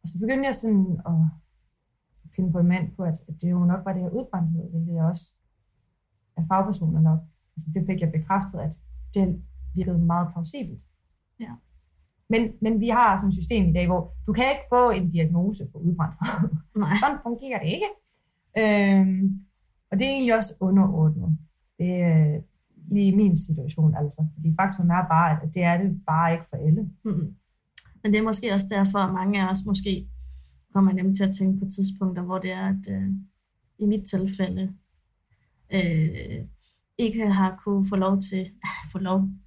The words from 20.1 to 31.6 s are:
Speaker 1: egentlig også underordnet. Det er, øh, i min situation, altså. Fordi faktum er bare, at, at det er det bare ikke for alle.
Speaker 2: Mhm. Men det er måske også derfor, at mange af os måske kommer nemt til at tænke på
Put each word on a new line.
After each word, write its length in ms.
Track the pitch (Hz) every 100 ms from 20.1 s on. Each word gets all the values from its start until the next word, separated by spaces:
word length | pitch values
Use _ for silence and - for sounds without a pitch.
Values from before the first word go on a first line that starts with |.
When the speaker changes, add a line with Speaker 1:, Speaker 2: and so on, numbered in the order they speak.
Speaker 1:
egentlig 240 | 277 247
også 180 | 226 214 -
underordnet. 800 | 190 196 190 160 156 139 92 156 - _ _ -
Det 240 | 180 180
er, 340 | 175 160 151
øh, 60 | 151 - _ _ - -
i 240 | 202 196
min 200 | 196 202
situation, 600 | 160 - 156 135 - 156
altså. 300 | - 147 - 156
Fordi 220 | - 165 160
faktum 300 | 196 - 175
er 180 | 180 170
bare, 240 | 160 170
at, 60 | 156
at 120 | 160
det 80 | 180
er 140 | 175 175
det 240 | 190 165
bare 280 | - 160 170
ikke 120 | 165 -
for 80 | 156
alle. 320 | 151 185 196 -
Speaker 2:
Mhm. 320 | 220 185 160 - _ _ _ - - - 214
Men 60 |
det 60 | 214
er 40 |
måske 300 | 220 208 233
også 140 | 196 190
derfor, 300 | 202 196 202
at 140 | 185
mange 280 | 185 190 202
af 100 | 185
os 140 | 190
måske 420 | 208 190 202 185 - - - - - _ _
kommer 180 | 196 190
nemt 260 | 185 190 190
til 60 |
at 120 | 190
tænke 240 | 190 190
på 60 | 190